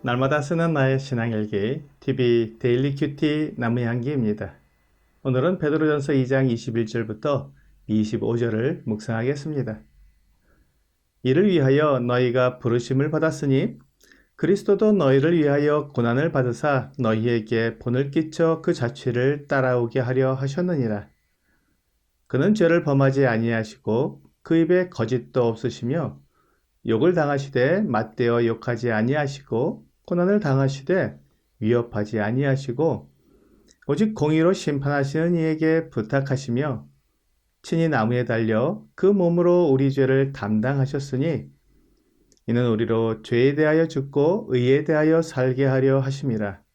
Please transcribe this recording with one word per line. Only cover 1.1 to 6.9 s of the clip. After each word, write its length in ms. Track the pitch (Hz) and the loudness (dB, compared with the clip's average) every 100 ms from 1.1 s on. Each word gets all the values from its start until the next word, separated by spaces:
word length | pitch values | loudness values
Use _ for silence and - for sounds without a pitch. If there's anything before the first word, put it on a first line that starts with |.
| 120 117 | -4 -2
일기, 520 | 110 107 104 107 151 - _ | -2 -2 -2 -2 -4 -10 _
티비 600 | - 120 120 117 110 - | -6 0 2 2 0 -4
데일리 340 | 123 120 143 | 0 0 0
큐티 640 | 139 147 143 156 151 151 - | -2 -4 -2 -2 0 -4 -4
나무의 300 | 117 120 120 | -2 -2 -2
향기입니다. 680 | 120 123 143 107 107 98 - _ _ _ _ _ _ | -4 -4 -2 -2 -2 -8 -12 _ _ _ _ _ _
오늘은 340 | 135 127 156 185 | -2 0 0 0
베드로전서 560 | 151 156 156 147 139 | -2 0 0 0 0
이 140 | 139 127 | 0 2
장 200 | 135 135 | 2 2
이십일 380 | 117 127 113 | -2 -4 -4
절부터 640 | 110 | -2